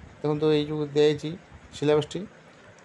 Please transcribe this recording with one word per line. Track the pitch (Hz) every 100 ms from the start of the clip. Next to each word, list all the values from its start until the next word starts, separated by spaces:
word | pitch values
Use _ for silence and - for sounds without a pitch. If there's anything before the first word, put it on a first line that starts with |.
| - -
ଦେଖନ୍ତୁ, | 147 151 156 151
ଏଇ | 147
ଯେଉଁ | 151 147
ଦିଆଯାଇଛି | 143 151 147 156 175 - - - -
ସିଲାବସ୍ଟି, | 143 151 143 165 208 - - - - -